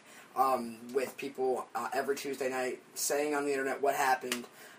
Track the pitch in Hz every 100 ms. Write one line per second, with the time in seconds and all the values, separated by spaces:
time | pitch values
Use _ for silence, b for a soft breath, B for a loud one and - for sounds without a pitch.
0 | b b b - 131 123 117 113 120 127
1 | 123 - 139 135 131 123 - 117 117 131
2 | 139 139 143 131 135 131 127 - - -
3 | - 143 151 143 143 135 135 127 139 135
4 | 135 127 127 123 120 b b